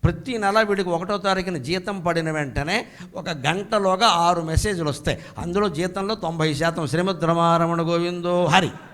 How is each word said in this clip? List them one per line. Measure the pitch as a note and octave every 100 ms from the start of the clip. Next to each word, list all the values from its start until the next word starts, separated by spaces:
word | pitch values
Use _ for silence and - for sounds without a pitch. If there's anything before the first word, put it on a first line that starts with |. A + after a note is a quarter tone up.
ప్రతి | E3 F3 - A#3+
నెల | G3+ G#3+
వీడికి | G#3+ G3 F#3
ఒకటో | E3+ F#3 G3+
తారీఖున | G3 F#3+ F3+ E3+
జీతం | B2 F#3 F#3 G3
పడిన | E3+ E3 D#3+
వెంటనే | D#3 C#3+ A#2+ D3 G#3 G#3 - -
ఒక | - D#3+
గంటలోగా | D#3 C3 F3+ G3+ A3 F#3+ F#3 A3+
ఆరు | E3+ E3+ F3
మెసేజ్లు | D#3+ D#3+ G#3+ F#3 D3+
వస్తాయి. | C3+ - B2+ - -
అందులో | E3+ F#3 G#3
జీతంలో | D3 F3+ F#3 G3
తొంభై | G#3+ F3 E3 D#3
శాతం | C#3+ E3 E3 D3
"శ్రీమద్ | D3+ F#3 F3
రమారమణ | D#3+ E3+ E3+ E3 E3+ E3+
గోవిందో | E3 E3+ F3 F3 F3 F3+
హరి" | E3+ F3+ D#3+ - -